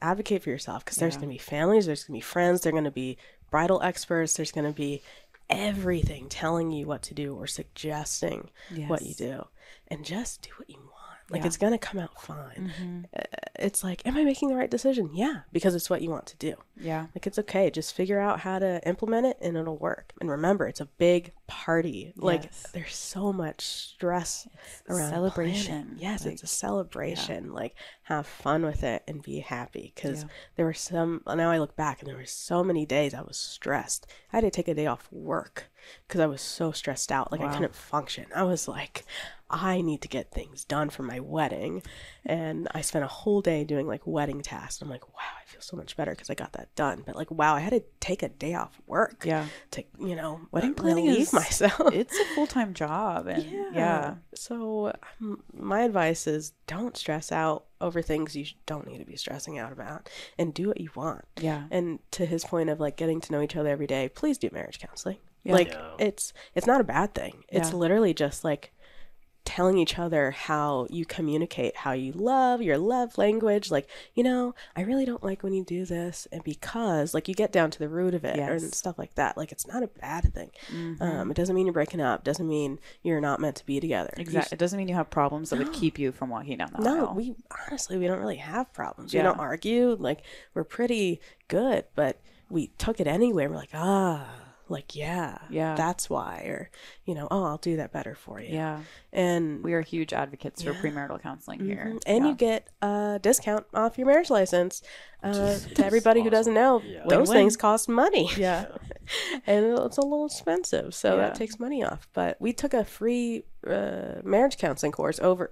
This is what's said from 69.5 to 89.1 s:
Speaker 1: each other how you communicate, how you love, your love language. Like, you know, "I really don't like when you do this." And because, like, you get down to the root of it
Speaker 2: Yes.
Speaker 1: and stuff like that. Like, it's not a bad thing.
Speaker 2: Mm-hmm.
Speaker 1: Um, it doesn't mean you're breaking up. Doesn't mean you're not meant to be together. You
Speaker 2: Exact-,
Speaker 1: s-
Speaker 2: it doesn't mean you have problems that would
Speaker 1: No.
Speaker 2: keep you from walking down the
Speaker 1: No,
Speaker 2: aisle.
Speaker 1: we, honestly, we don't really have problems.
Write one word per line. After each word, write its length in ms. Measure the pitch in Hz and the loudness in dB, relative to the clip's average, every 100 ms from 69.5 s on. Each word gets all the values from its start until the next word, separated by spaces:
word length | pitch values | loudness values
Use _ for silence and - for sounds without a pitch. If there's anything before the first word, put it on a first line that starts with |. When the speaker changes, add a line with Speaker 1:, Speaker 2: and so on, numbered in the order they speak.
| - 185 190 | 2 6 6
Speaker 1:
each 200 | 160 - | 4 0
other 320 | 170 160 135 | 0 2 2
how 540 | 135 - 151 147 135 123 | 0 -2 0 2 0 -2
you 140 | 170 165 | -4 -6
communicate, 680 | - 156 151 170 - 120 | -2 0 0 0 -2 -2
how 180 | - 139 | -2 -2
you 200 | 131 131 | -2 -4
love, 480 | 165 226 262 254 247 | -2 2 4 4 4
your 160 | 202 143 | 4 4
love 400 | 196 254 233 - | 4 2 0 4
language. 540 | 208 220 214 208 202 | 4 6 4 4 2
Like, 180 | 147 - - - | 0 0 -8 -2
you 80 | - | 2
know, 320 | 247 247 247 - - 165 | 4 4 0 -4 -8 -4
"I 60 | |
really 240 | 190 269 262 | 0 2 2
don't 180 | 240 | 0
like 180 | 196 190 | -4 -2
when 120 | 196 | 0
you 100 | 190 | -2
do 220 | 180 175 185 | -2 -4 -2
this." 420 | 170 175 170 - | -2 -4 -6 -10
And 140 | 165 | -8
because, 720 | 160 151 - 233 226 160 151 | -8 -8 -6 -2 2 2 2
like, 120 | 160 170 | 0 -2
you 80 | |
get 160 | 185 214 | 0 2
down 200 | 185 156 | 4 4
to 80 | - | 2
the 100 | 151 | -4
root 240 | 165 185 | 0 0
of 80 | 175 | 0
it 120 | 151 147 | 0 0
Speaker 2:
Yes. 260 | 139 165 | 0 -2
Speaker 1:
and 120 | 165 | -4
stuff 240 | - 185 - | -6 -6 -6
like 160 | - | -6
that. 240 | - 131 - | -2 0 -2
Like, 120 | 156 | -6
it's 160 | - - | -8 -6
not 160 | 247 | -4
a 60 | 233 | -4
bad 440 | - 123 165 170 | -6 -8 0 0
thing. 160 | - 82 - - | -2 -12 -16 -12
Speaker 2:
Mm-hmm. 320 | 170 165 156 | -8 -8 -4
Speaker 1:
Um, 280 | 170 147 104 | -4 -2 -4
it 60 | 156 | -2
doesn't 160 | 180 185 | 0 2
mean 100 | 190 | 2
you're 60 | |
breaking 300 | 170 147 175 | 0 -2 0
up. 200 | 131 107 | 0 0
Doesn't 240 | 135 143 160 | -2 -2 -2
mean 320 | 151 143 135 - - | -2 -2 -6 -14 -6
you're 180 | 170 160 | -2 0
not 200 | 147 139 | 0 0
meant 160 | 151 127 | -2 -4
to 100 | - | -4
be 140 | 139 | -2
together. 320 | 165 107 78 - | 0 -2 -2 -6
You 20 | |
Speaker 2:
Exact-, 260 | 165 160 - | -4 -2 0
Speaker 1:
s- 40 | |
Speaker 2:
it 60 | 165 | 0
doesn't 180 | 175 196 | -2 0
mean 120 | 190 | -2
you 60 | |
have 160 | 180 156 | -2 0
problems 400 | 156 143 151 160 | 0 0 0 -2
that 80 | 123 | -2
would 100 | 143 | -2
Speaker 1:
No. 40 | |
Speaker 2:
keep 260 | 302 160 147 | 0 0 0
you 140 | 135 | -2
from 160 | 127 131 | -2 -6
walking 300 | 113 139 - | -6 -6 -6
down 120 | 85 - | -6 0
the 60 | |
Speaker 1:
No, 240 | 226 320 247 | 2 2 2
Speaker 2:
aisle. 80 | |
Speaker 1:
we, 200 | 190 247 - - - - | -2 -4 -8 -12 -12 -8
honestly, 300 | 285 - 185 | -8 -4 0
we 100 | 175 | 0
don't 140 | 190 | 0
really 160 | 208 151 | -2 -6
have 360 | 151 208 254 | -6 -6 -6
problems. 400 | - - - - | -6 -8 -8 -2